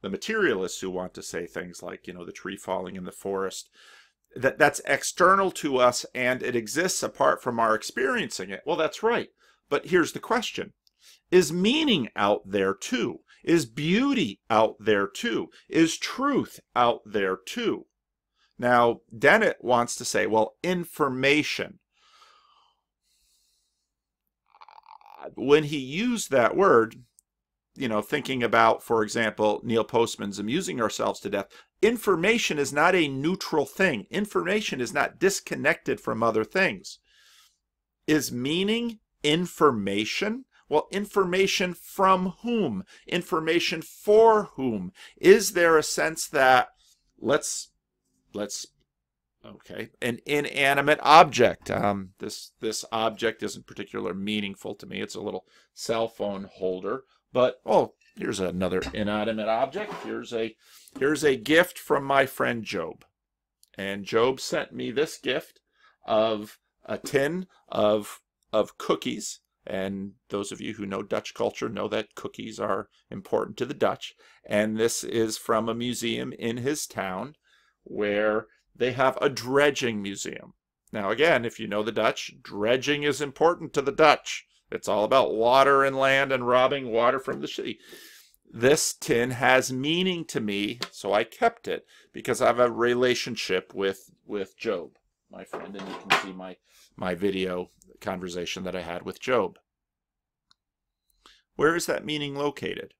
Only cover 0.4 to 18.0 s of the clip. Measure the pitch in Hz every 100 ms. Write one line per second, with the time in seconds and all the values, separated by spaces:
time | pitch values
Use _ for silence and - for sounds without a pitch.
0.4 | 180 101 92 - 95 90 90 - - 87
1.4 | 85 - 90 85 87 95 - 90 90 -
2.4 | 95 95 - 92 92 95 90 - 98 98
3.4 | 95 - - _ - - _ _ _ -
4.4 | 127 - 147 - - 139 - - 180 196
5.4 | 190 - 151 131 123 120 - 127 127 127
6.4 | - 120 107 143 180 - - - 139 -
7.4 | 131 117 113 110 - - 254 240 143 -
8.4 | 95 98 - 160 156 - 220 233 - _
9.4 | _ _ _ 143 147 175 147 - - 233
10.4 | - - - _ _ _ _ _ _ 180
11.4 | 156 175 196 302 311 190 113 - 101 104
12.4 | 98 101 95 98 - 247 165 - _ _
13.4 | - 165 131 117 151 196 277 277 131 -
14.4 | _ 110 110 - 104 101 98 - 233 202
15.4 | - - _ - 160 - - - 277 254
16.4 | 113 - _ - 120 117 107 104 95 95
17.4 | - - 226 107 - _